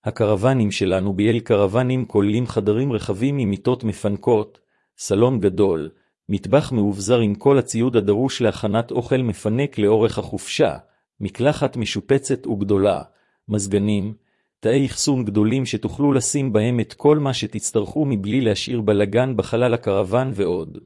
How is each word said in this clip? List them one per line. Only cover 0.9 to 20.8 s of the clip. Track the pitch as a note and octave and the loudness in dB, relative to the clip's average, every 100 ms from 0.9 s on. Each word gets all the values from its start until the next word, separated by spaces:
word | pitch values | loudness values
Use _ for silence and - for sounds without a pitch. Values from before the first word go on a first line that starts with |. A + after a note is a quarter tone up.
| F#2 G2 | 0 -2
ביעל | F#2+ G#2 A#2 | 0 0 0
קרוונים | - G#2+ G2+ G#2+ B2+ C3 B2 | 0 2 2 0 0 -2 0
כוללים | G#2 G2+ G#2+ B2 | 0 2 0 -2
חדרים | - G2+ G#2+ C#3 | -2 0 0 0
רחבים | A2 - F#2+ C3 C#3+ | -4 -4 -2 -2 0
עם | A2 | -2
מיטות | G2 - B2 | -2 -2 -2
מפנקות, | A2+ G2+ G#2+ G2+ - A2+ G#2+ _ _ _ _ _ | -4 -4 -4 -2 0 0 0 _ _ _ _ _
סלון | - G2+ B2 B2+ | -2 2 2 2
גדול, | G2 F2 G2 E2 D#2 _ _ _ - | 0 2 2 2 -6 _ _ _ -6
מטבח | G2 - C3+ D3 | -6 2 0 2
מאובזר | B2 G2+ G2 G2 B2 | 0 0 -2 0 2
עם | A2 G2+ | 2 2
כל | C#3 C#3 | 2 2
הציוד | - A2 A#2+ A#2+ | 2 -2 2 2
הדרוש | G2 G#2 C3 - | 2 0 0 0
להכנת | A2+ - G#2+ G#2+ A#2 | -2 0 -2 -2 -2
אוכל | B2 A#2 C3 | -4 -2 -2
מפנק | B2 G2+ G#2+ A2+ C#3 - | 0 -4 -2 -2 -2 0
לאורך | G2+ G#2+ A2 - | 4 4 2 0
החופשה, | F2+ - - - B2 C#2+ _ _ _ _ | -8 -10 -8 0 0 0 _ _ _ _
מקלחת | G2 - B2+ D3+ C#3+ B2 | -10 -2 -2 0 -4 -2
משופצת | A2 G#2+ - C3+ C#3 B2+ - | -6 -6 0 0 0 -4 -4
וגדולה, | G2+ G2 G2+ G2+ E2+ - _ _ _ - | -4 0 2 2 0 -6 _ _ _ -4
מזגנים, | G#2 G2 G2+ G2+ G#2 G2 A2 _ _ _ _ | -4 0 0 2 0 -2 -10 _ _ _ _
תאי | A2+ C3 C3+ | 0 2 0
אחסון | - - C3 G#2+ | -2 0 0 0
גדולים | G#2 G#2+ C3 B2 | 2 2 0 -2
שתוכלו | G#2+ G#2 - C#3+ | -4 -6 0 2
לשים | C3+ - D3 C3+ | 2 0 -2 0
בהם | G#2+ A2+ A#2+ | 0 2 0
את | A2 | -4
כל | - C#3+ D3+ | 0 2 4
מה | C#3 | 2
שתצטרכו | B2 - G#2+ - A2 G2+ D3+ C#3+ | -4 -6 -8 -2 -2 -2 -2 -2
מבלי | A2 G2 B2 | -2 0 0
להשאיר | A#2 G2 - B2 | 0 0 -2 -2
בלגן | G#2 G#2 G#2 A2 B2+ A2+ | 0 2 2 0 0 -2
בחלל | - A#2 B2 | -2 0 0
הקרוון | A#2 A2+ G2 F#2 A#2 C3 | 0 0 0 0 0 -2
ועוד. | G2 F#2 F2 D#2 - | -2 -2 -2 -6 -14